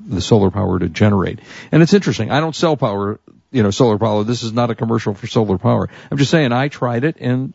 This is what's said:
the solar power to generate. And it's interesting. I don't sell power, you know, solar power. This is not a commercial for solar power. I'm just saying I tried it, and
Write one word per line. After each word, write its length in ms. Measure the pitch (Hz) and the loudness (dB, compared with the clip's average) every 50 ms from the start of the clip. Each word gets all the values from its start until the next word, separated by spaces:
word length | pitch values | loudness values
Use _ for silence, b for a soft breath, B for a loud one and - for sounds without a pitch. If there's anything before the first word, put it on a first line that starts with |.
| - | -4
the 140 | - 123 90 | -6 -6 -6
solar 300 | 90 - 120 110 98 95 | 0 2 4 4 4 2
power 280 | - 101 98 95 92 90 | 0 -2 -4 -2 -2 -2
to 100 | 90 90 | -2 -4
generate. 480 | 82 - 107 107 104 98 87 87 87 - B B B B B B B | 0 2 2 2 4 2 0 -2 -6 -8 B B B B B B B
And 100 | 151 170 | 4 4
it's 120 | 160 - | 6 4
interesting. 360 | 202 185 - 113 - 110 110 | 2 2 0 -2 -2 -4 -2
I 100 | 113 143 | -2 -2
don't 140 | 160 160 151 | -2 -2 -2
sell 200 | - - 165 151 | 0 0 0 2
power, 440 | 127 - 117 101 101 101 101 104 - _ - - _ _ _ - | 0 0 -2 -2 -2 -2 -4 -6 -8 _ -20 -20 _ _ _ 0
you 100 | 131 107 | 0 2
know, 80 | 101 | 2
solar 280 | 98 - 135 120 107 104 | 4 4 4 4 4 2
power. 260 | 113 113 107 104 104 | 0 0 0 0 0
This 180 | 107 123 117 117 | -2 -2 -4 -4
is 100 | 113 107 | -4 -2
not 180 | 120 120 113 | -2 -2 -2
a 40 | 110 | -2
commercial 400 | - 117 113 113 117 - 110 101 | -4 -4 -2 -2 -2 -2 -4 -6
for 140 | - - 113 | -6 -8 -4
solar 300 | - 120 113 101 95 90 | 0 0 2 2 0 0
power. 300 | - 120 117 110 95 B B B B B | 2 0 0 0 0 B B B B B
I'm 80 | 151 143 | -2 -2
just 140 | 139 127 - | 0 2 2
saying 200 | 165 151 123 120 | 2 2 2 0
I 140 | 123 135 | 0 -2
tried 380 | 147 - - 143 123 120 117 123 | -2 -4 -4 -4 -4 -2 -2 -2
it, 120 | 160 170 - | -2 -4 -4
and 320 | - 127 123 127 131 - - | -4 -2 -2 -2 -2 -6 -10